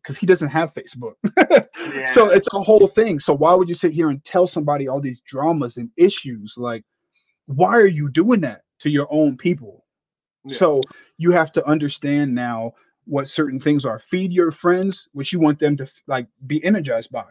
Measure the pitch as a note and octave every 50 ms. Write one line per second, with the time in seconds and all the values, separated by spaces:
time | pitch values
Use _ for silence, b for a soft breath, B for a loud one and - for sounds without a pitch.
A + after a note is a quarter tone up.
0 | - - C#3 - - F3 F#3 E3+ E3 C#3+ C#3 D#3+ E3+ D3+ - - - - - B2+
1 | B2 A2+ G#2+ _ - G#3 - - - - F4+ B3 - - - - - - C#3+ C3+
2 | C3 C3 B2+ - A3 G#3 F3+ G3 G3 - - G3 G3 - A3 G#3 G3+ G3 - -
3 | A3 A3+ F3+ C#3+ - - D3+ C#3+ D3+ D#3+ F3+ F#3 F#3 E3+ E3+ - - F3 D#3 D#3+
4 | E3 D3+ C#3 C#3 - - - F3+ F3+ F3+ - E3 D3+ D3 D3 C#3+ C#3 C3 B2+ C#3
5 | C#3+ C3+ B2 - _ - - C3+ C#3 D#3+ E3+ D#3 C3+ A#2+ A#2 B2+ A#2+ A#2 _ -
6 | E3+ G3 G3 - - C#3 B2 A2 G2+ G#2+ - - A#2+ A#2+ A#2+ A2+ A2 _ _ _
7 | _ _ _ _ _ _ _ _ _ - C3+ C3 D#3+ F#3 G#3+ A#3+ G#3+ G3 F3 D3
8 | D3 C#3+ B2 D#3 F3 A#3 B3+ G#3+ E3 B2+ G#2+ - _ _ _ _ - D3+ D3 C#3+
9 | C#3+ C#3+ D3 D3+ D#3 D3 C3+ - - F3 F3 C3+ B2 G#2 F#2+ _ _ _ _ _
10 | _ _ _ _ _ _ _ _ - C#3 C3+ - F#3+ E3 D3+ C#3 B2+ - b b
11 | b b b b D#3+ E3+ F3 F3 D#3+ D3+ - D#3 D3+ C#3+ D#3 D#3+ D3+ C#3+ - -
12 | - C#3+ C#3+ D3 D3 C#3 B2 A#2+ B2 A#2+ A#2+ A2+ A2+ A#2 A2+ _ _ _ _ _
13 | _ - D3 C#3 C3+ C3+ - - D#3 C#3+ C3 C3 - D3+ D3 D3 C3 C3 A2 A2
14 | - _ - F3+ F#3+ F#3+ F3 F3+ F3 E3 D3+ - - F3 F3 F#3 F#3+ G3 F3+ -
15 | - _ - C#3+ C3+ - - F3+ D#3+ D3+ D3 D3 D3+ D3 D3 C#3 C#3 C3+ _ _
16 | _ - C#3 B2+ B2 - _ _ C3+ B2+ D3 D3+ D3+ F3 G#3+ G3+ D#3 C3+ A#2+ A2+
17 | A2+ - - A#2+ G#2 -